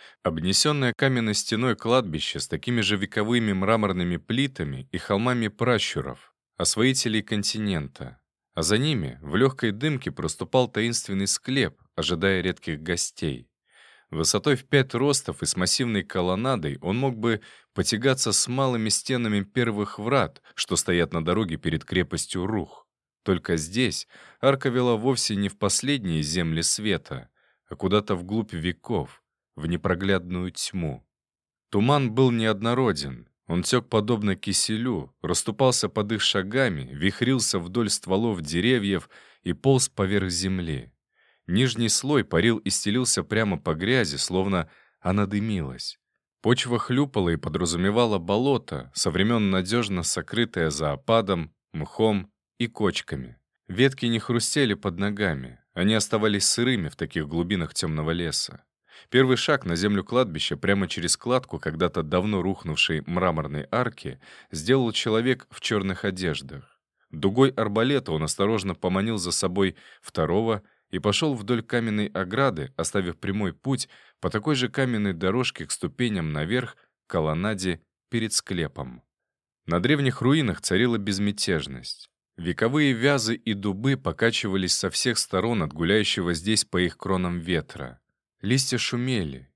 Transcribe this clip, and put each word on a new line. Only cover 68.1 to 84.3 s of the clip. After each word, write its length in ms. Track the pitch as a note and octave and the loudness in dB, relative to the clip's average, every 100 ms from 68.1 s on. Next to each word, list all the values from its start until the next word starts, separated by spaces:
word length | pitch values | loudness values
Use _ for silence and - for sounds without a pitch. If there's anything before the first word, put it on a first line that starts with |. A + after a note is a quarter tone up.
он 100 | D#2 | -2
осторожно 520 | D#2 - G2+ A2+ F#2+ | -2 0 0 0 -2
поманил 440 | E2+ F#2 F#2+ A2 G#2+ | -4 0 0 0 -2
за 140 | F2 | -4
собой 440 | - F#2+ F#2 F#2+ D#2+ - - | -2 -2 0 0 -2 -14 -20
второго 640 | - - D#2+ F#2+ A2+ G#2 - _ _ | -8 -2 0 0 0 -2 -6 _ _
и 80 | F#2 | -2
пошел 360 | G#2 G2+ D#3+ | 0 2 0
вдоль 280 | B2 G2+ A#2+ | -2 -2 -2
каменной 440 | - A#2+ A2+ G#2+ G#2 | 0 -2 0 -2 -2
ограды, 640 | - F2+ A2+ C#3 E2 C#2 - | -4 -4 0 0 0 -6 -6
оставив 400 | E2 G2+ F2+ E2 | -2 -2 -2 -4
прямой 340 | G2 G2 G2 | -4 -2 -4
путь 360 | - C3+ C3 - - - _ | -4 -4 -4 -4 -14 -20 _
по 100 | - | -4
такой 240 | A2 D3+ | -2 0
же 140 | C3+ B2 | 0 0
каменной 440 | - C3 A2+ G2+ | 0 0 0 -2
дорожке 540 | E2+ F#2+ A#2 B2 - D#2 | 0 0 0 -2 -6 -8
к 40 | |
ступеням 640 | - F2 - B2 G2 D#2+ | -6 -6 -2 -2 0 -2
наверх, 440 | D2+ D#2 B2 B2 - _ _ - | -2 -2 -2 -2 -10 _ _ -4
к 40 | |
колоннаде 720 | F2 D#2 D#2+ G#2 G2+ F#2 E2 _ _ _ | 0 0 0 -2 -2 -4 -4 _ _ _
перед 220 | A#2 A2 | -4 -2
склепом. 680 | - - F2+ D2 - C2 B1 _ _ _ _ _ _ - | -4 -4 -4 -4 -6 -12 -14 _ _ _ _ _ _ -2
На 140 | F2 | 2
древних 400 | A#2 D3 C3+ - | 4 4 2 2
руинах 400 | A#2+ D#3 B2 E2 | 2 4 2 -2
царила 380 | - F#2+ B2 A2+ | 0 2 4 2
безмятежность. 1120 | G2+ G2 G#2 G2+ - E2 C#2 B1+ B1+ - - _ _ - | -2 -2 -2 0 0 0 -2 -10 -12 -16 -20 _ _ -8
Вековые 560 | E2+ F2 A2+ D3 C#3+ | -6 0 0 2 2
вязы 420 | A#2 C3+ C#3 A2 | 4 2 2 0
и 200 | A2 A2+ | -2 -2
дубы 420 | G2+ G2+ G2 C3 C3+ | -2 -2 -2 0 0
покачивались 800 | F#2+ D#2+ A#2 | -2 0 2